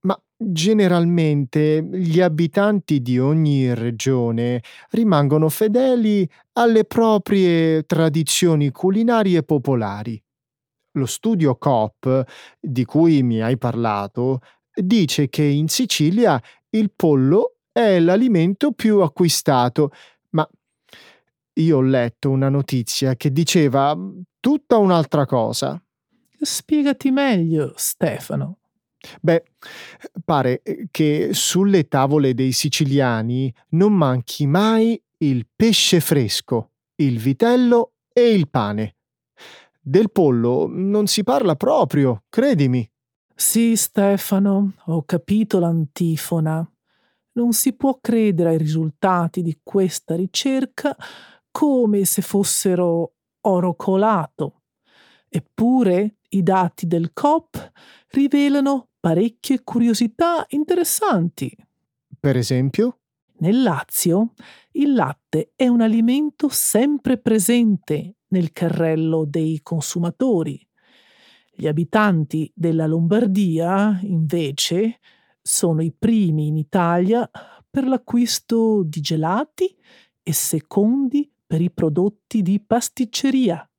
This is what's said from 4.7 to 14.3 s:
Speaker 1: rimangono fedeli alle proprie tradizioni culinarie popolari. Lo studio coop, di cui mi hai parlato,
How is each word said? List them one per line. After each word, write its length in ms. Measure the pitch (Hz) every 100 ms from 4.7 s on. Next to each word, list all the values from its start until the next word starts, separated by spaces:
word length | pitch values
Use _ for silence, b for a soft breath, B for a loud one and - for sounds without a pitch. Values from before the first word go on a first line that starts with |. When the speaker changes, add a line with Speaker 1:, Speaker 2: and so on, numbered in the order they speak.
| B B
Speaker 1:
rimangono 580 | 214 220 156 143 156 156
fedeli 800 | - 220 233 262 247 214 208 180 b _
alle 320 | - 233 220 208
proprie 1000 | - 226 214 - 202 180 165 160 160
tradizioni 880 | 156 160 160 151 151 - 175 156 143
culinarie 720 | - 190 196 226 226 196 170
popolari. 800 | - 151 123 127 104 101 107 110 _ _ _ _ _ _ _
Lo 120 | 147 127
studio 500 | - 220 208 151 123
coop, 680 | 147 123 107 _ 131 131 123 B B B
di 260 | 185 127 120
cui 380 | 151 165 147
mi 180 | 123 113
hai 160 | 113 123
parlato, 840 | 123 113 117 104 101 - 123